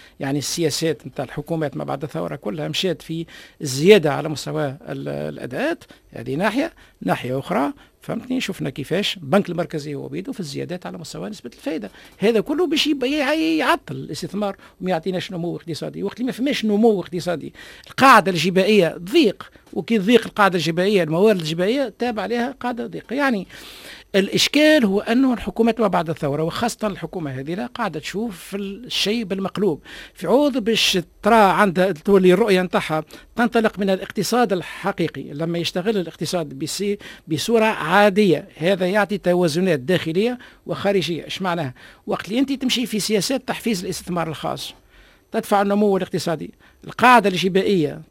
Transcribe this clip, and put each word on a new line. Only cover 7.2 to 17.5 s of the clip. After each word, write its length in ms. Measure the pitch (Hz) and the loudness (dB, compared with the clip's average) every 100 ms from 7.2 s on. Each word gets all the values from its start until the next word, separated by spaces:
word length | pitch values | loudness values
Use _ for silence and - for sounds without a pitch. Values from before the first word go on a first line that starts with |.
| 123 131 | -2 -6
أخرى 340 | - 190 285 - - _ - | -2 -2 -2 -6 -18 _ -10
فهمتني؟ 340 | 220 - 254 | -10 -6 -6
شفنا 300 | - - 151 | -4 -6 -8
كيفاش 460 | 135 135 170 208 190 | -8 -4 -2 -2 -6
البنك 340 | 139 190 180 | 0 0 0
المركزي 440 | 170 170 160 147 | -4 -6 -6 -8
هو 140 | 139 135 | -10 -8
بيده 240 | 143 196 | -10 -10
في 80 | 262 | -10
الزيادات 460 | 156 139 135 180 175 | -10 -8 -8 -10 -12
على 120 | 180 | -14
مستوى 300 | 160 165 190 | -14 -12 -12
نسبة 220 | 214 233 | -12 -16
الفائدة. 360 | - 269 311 202 - - - | -12 -8 -6 -8 -16 -20 -2
هذا 220 | 202 226 | 2 2
كله 260 | - 302 349 | 2 0 0
باش 200 | 294 294 | 0 0
يبقى 240 | 294 254 | 0 0
يع-، 220 | 302 269 | 0 0
يعطل 600 | 320 320 320 269 339 - | 0 2 2 2 0 -2
الاستثمار 600 | 131 156 156 165 196 202 190 - - | -10 -8 -8 -8 -4 -6 -6 -16 -8
وما 100 | 185 | -2
يعطيناش 420 | 165 190 180 - | -2 -2 -6 -6
نمو 240 | 180 170 160 | -6 -6 -6
اقتصادي. 460 | - 147 156 151 | -8 -8 -8 -6
وقت 140 | 196 - | -8 -4
اللي 100 | 254 | -6
ما 60 | |
فماش 320 | 190 269 226 | -2 -2 0
نمو 360 | 220 208 240 190 | 0 4 4 4
اقتصادي، 540 | - 175 175 165 147 | -2 -6 -4 -6 -6